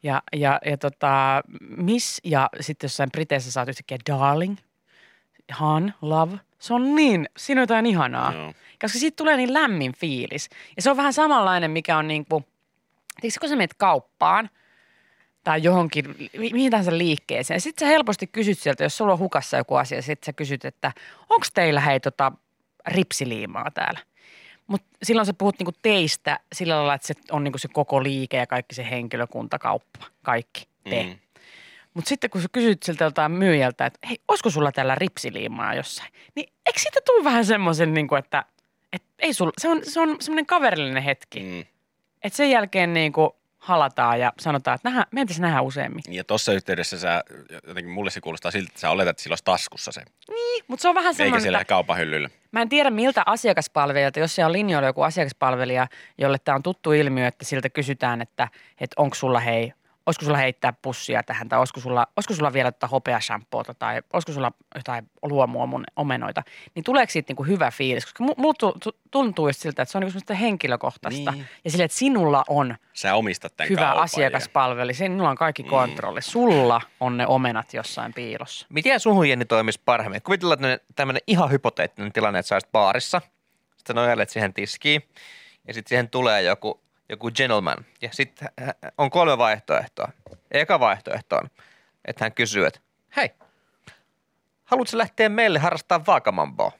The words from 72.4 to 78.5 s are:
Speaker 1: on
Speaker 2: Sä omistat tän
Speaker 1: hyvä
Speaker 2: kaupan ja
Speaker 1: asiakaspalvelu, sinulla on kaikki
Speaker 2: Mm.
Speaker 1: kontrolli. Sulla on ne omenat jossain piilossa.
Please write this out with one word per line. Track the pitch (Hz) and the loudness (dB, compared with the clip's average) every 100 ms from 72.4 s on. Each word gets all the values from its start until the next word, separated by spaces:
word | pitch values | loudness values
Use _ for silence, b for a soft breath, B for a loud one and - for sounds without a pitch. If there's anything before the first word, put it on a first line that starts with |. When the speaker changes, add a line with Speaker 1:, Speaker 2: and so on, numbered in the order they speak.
| - | 2
Speaker 1:
on | 147 131 113 _ | 0 0 -4 _
Speaker 2:
Sä | - 98 101 | -6 0 0
omistat | 110 90 - _ | 0 -6 -10 _
tän | 78 | -2
Speaker 1:
hyvä | 185 | 2
Speaker 2:
kaupan | 151 147 | 2 2
ja | |
Speaker 1:
asiakaspalvelu, | 165 160 135 131 - 143 131 123 123 | 0 2 0 0 -2 0 0 0 -4
sinulla | 127 190 185 165 | -4 -4 0 0
on | 131 | 2
kaikki | 160 143 | -2 -2
Speaker 2:
Mm. | - | 0
Speaker 1:
kontrolli. | 135 123 - - - | 2 2 -2 -8 -8
Sulla | - 233 240 156 123 120 - _ | -4 2 4 6 6 2 -2 _
on | 127 120 | -4 -2
ne | 123 | 2
omenat | 131 127 110 117 | 2 2 -2 -6
jossain | 120 117 - 117 | -10 -10 -10 -10
piilossa. | 120 120 110 - | -10 -10 -10 -12